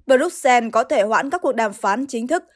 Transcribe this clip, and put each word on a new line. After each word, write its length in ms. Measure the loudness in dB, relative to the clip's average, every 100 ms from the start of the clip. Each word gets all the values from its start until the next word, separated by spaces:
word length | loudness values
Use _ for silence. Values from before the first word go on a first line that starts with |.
| 2
Bruxelles 640 | 2 2 -2 2 2 2
có 120 | -2
thể 180 | 0 0
hoãn 280 | 2 0 -2
các 120 | -4
cuộc 140 | -2 -2
đàm 180 | -4
phán 320 | -2 -2 -2 -4
chính 200 | -6 -4
thức 160 | -4 -6